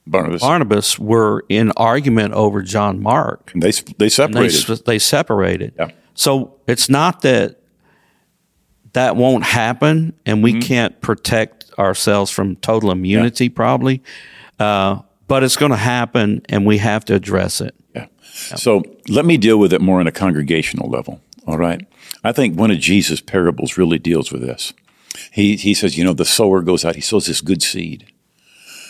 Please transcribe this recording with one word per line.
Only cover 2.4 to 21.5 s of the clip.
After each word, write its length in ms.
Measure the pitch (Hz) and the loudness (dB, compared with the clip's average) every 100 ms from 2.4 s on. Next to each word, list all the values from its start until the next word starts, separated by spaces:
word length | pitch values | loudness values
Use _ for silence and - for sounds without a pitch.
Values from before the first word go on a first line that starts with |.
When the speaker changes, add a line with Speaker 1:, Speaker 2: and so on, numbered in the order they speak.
| 107 101 | 0 0
Speaker 2:
John 380 | 92 104 101 98 | -4 -2 -2 -2
Mark. 480 | 101 143 - - - | -2 0 -2 -6 -8
Speaker 1:
And 100 | 87 | -2
they 60 | 90 | 0
s-, 140 | - | 0
they 80 | - | -6
Speaker 2:
And 80 | - | -2
they 100 | 107 | 0
Speaker 1:
separated. 640 | - 143 110 92 - - | 2 2 2 0 0 -2
Speaker 2:
s-, 100 | 113 | -4
they 160 | - 107 | -2 -2
separated. 760 | - 147 165 104 92 90 104 - | 0 0 0 0 0 -2 -6 -8
Speaker 1:
Yeah. 120 | 82 - _ | -8 -10 _
Speaker 2:
So 400 | - 143 135 123 _ - | -4 0 0 -4 _ -4
it's 220 | 117 - | -2 0
not 340 | 139 175 - | 2 2 0
that 380 | 139 120 101 - _ _ _ _ _ _ _ _ _ _ _ _ _ | 2 2 0 -6 _ _ _ _ _ _ _ _ _ _ _ _ _
that 220 | 123 127 98 | -2 0 2
won't 280 | 127 120 | 2 2
happen 720 | - 120 113 120 151 160 160 - - | 0 0 0 0 2 2 0 -6 -2
and 160 | 107 | 2
we 100 | 117 | 2
Speaker 1:
Mm-hmm. 80 | 117 | 2
Speaker 2:
can't 400 | 240 123 110 - | 0 0 0 -2
protect 720 | - 107 - 113 113 - - - | -4 -4 0 0 -2 -8 -10 -2
ourselves 520 | 98 98 - 101 98 | 0 0 2 2 0
from 260 | - 98 90 | -4 -4 -4
total 340 | - 113 104 | -2 0 0
immunity, 540 | 92 92 107 117 - | 0 0 2 0 0
Speaker 1:
Yeah. 80 | 123 | -2
Speaker 2:
probably, 480 | - 117 131 131 131 - - - - - - | 0 0 2 0 -2 -6 -20 -20 -20 -12 -4
uh, 420 | 104 101 98 101 - _ - | 0 2 0 -2 -8 _ -2
but 140 | 135 | 0
it's 120 | 131 - | 2 2
gonna 200 | 147 110 | 0 0
happen 680 | 120 123 117 123 104 98 - | 0 -2 -2 0 0 -2 -2
and 160 | 101 104 | 0 2
we 120 | 104 | 2
have 260 | 104 107 - | 2 -2 0
to 80 | |
address 460 | 98 90 95 92 - | -2 0 -2 -2 -4
it. 140 | 80 - _ | -8 -12 _
Speaker 1:
Yeah. 120 | - - _ - - - | -16 -16 _ -20 -18 -14
Speaker 2:
Yeah. 60 | - | -4
Speaker 1:
So 260 | 123 104 - - - | 0 0 0 -10 -4
let 160 | 113 165 | 0 2
me 100 | 151 | 4
deal 220 | 107 110 | 4 6
with 140 | 95 | 4
it 80 | 90 | 4
more 200 | 92 92 | 2 2
on 60 | 82 | 0
a 60 | |
congregational 760 | - 95 73 71 80 - - 60 | -2 -2 0 -2 -2 -2 -6 -6
level, 300 | 62 65 - _ _ | -6 -8 -14 _ _
all 120 | - | -8